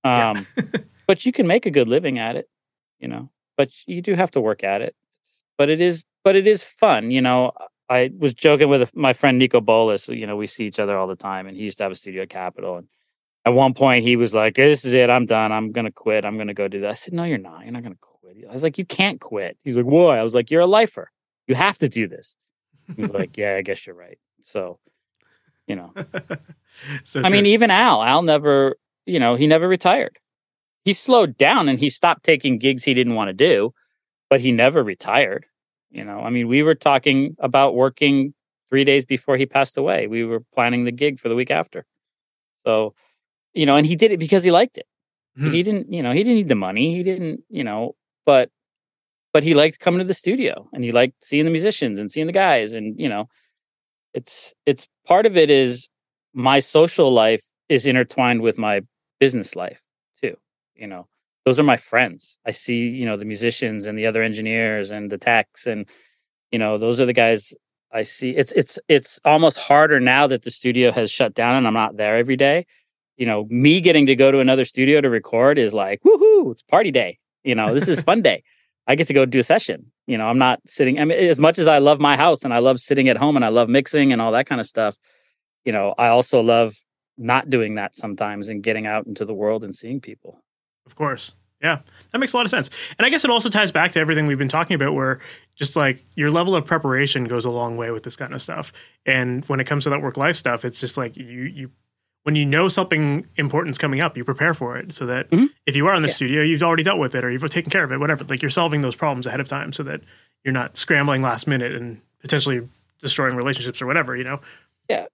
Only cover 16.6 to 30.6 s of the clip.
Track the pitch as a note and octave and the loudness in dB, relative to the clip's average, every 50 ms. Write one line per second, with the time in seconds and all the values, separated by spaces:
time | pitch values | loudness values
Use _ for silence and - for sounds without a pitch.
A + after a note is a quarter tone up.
16.6 | G2+ F#2+ G2 G2 G2 G2+ G#2+ - - G3 F3+ E3+ E3+ E3+ D3+ G#2+ F#2+ F#2+ D#2+ E2 | -6 -6 -4 -6 -6 -6 -6 -8 -10 -8 -8 -6 -4 -4 -4 -6 -6 -12 -20 -20
17.6 | - - B2 A#2+ A#2 A#2 F2+ _ _ _ _ _ _ - F#2 G#2 - - A#2+ C3 | -18 -16 -16 -14 -14 -16 -18 _ _ _ _ _ _ -20 -20 -20 -20 -16 -10 -4
18.6 | D#3 D#3+ C#3+ - F#3 _ - - F#3+ G3+ F3 - - - A2+ G2+ G2+ - - _ | -4 -4 -4 -4 -10 _ -2 -2 -2 -2 -2 -8 -14 -10 -8 -6 -8 -8 -10 _
19.6 | _ C#3+ A#2+ B2 A#2+ B2+ C#3+ E3 F3 E3 C#3 A2+ A2+ A2+ A2+ B2 A#2+ - D3+ E3 | _ -4 -2 0 2 4 4 6 6 6 4 2 0 0 0 -2 0 2 2 2
20.6 | F3 F3+ G3+ G#3+ A#3 - - - E2+ _ _ _ _ _ _ _ _ - C3 B2+ | 4 4 4 4 2 2 -2 -14 -18 _ _ _ _ _ _ _ _ -4 0 0
21.6 | F3 G3+ G3+ - - B2+ - A2+ G#2+ F2+ F2 - - - _ _ _ _ _ _ | 0 -2 0 -2 -4 -4 -2 -4 -6 -6 -8 -16 -20 -20 _ _ _ _ _ _
22.6 | _ _ _ _ _ - E3 G#2+ G#3+ - G2+ G2 F#2 - - - G#2 G2+ G2 G2 | _ _ _ _ _ -18 -10 -8 -8 -6 -4 -6 -6 -6 -6 -6 -4 -2 -2 -4
23.6 | G2 G2 F#2+ - - - F2 F2 F2 F2+ F#2 _ _ _ _ _ _ - - G#2 | -4 -6 -8 -10 -10 -20 -20 -20 -20 -20 -20 _ _ _ _ _ _ -12 -10 -10
24.6 | F#2 F2 F2+ _ _ _ _ _ _ _ _ _ _ _ _ _ _ _ _ _ | -10 -10 -14 _ _ _ _ _ _ _ _ _ _ _ _ _ _ _ _ _
25.6 | _ - - F#3 F3 F3 _ G3 - _ - F#3 - _ F3 D3+ _ _ E3 _ | _ -12 -12 -12 -12 -16 _ -16 -16 _ -12 -14 -12 _ -14 -14 _ _ -20 _
26.6 | _ _ _ - - C#3 C#3+ C#3 - - - E3+ F3 F#3 G3+ G3+ G3+ G3+ G#3+ A3 | _ _ _ -20 -16 -14 -14 -14 -14 -8 -6 -2 0 2 2 4 4 4 4 4
27.6 | A#3 A3 F#3 G3 A#3+ A#3+ D#3 G#2+ A2 A#2+ C3+ D#3+ F3 D#3+ D3+ D3+ D3 D3 C#3 C#3 | 4 4 4 4 4 4 2 2 2 2 2 2 4 2 2 2 2 2 2 4
28.6 | C3+ C3+ - _ _ _ _ _ _ - F#3 D#3 B2 A#2 A#2+ B2 D3 D3+ D#3 D#3+ | 2 0 -2 _ _ _ _ _ _ -4 -2 0 2 2 2 2 4 4 4 4
29.6 | E3+ F#3 F#3 F3 - F3+ F3+ - - - _ _ _ _ _ _ _ _ _ _ | 4 0 -2 2 2 2 2 2 -2 -6 _ _ _ _ _ _ _ _ _ _